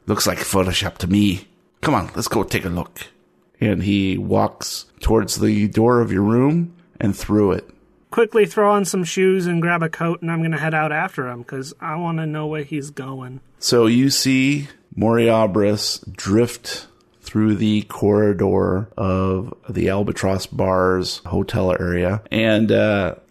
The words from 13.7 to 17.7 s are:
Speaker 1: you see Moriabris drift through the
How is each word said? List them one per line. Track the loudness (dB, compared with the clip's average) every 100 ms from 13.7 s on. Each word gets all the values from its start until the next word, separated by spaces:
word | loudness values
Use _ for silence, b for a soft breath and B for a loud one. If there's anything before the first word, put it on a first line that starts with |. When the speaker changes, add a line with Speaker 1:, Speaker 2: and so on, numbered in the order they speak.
| 4 4
Speaker 1:
you | 4 2
see | 2 2 2 2 0 -6 -16 _ -2
Moriabris | 2 4 4 4 2 2 2 0 -4 -6 -10
drift | -8 0 2 2 -2 -12 -12 -14 _ _ _
through | -6 0 2 2
the | 2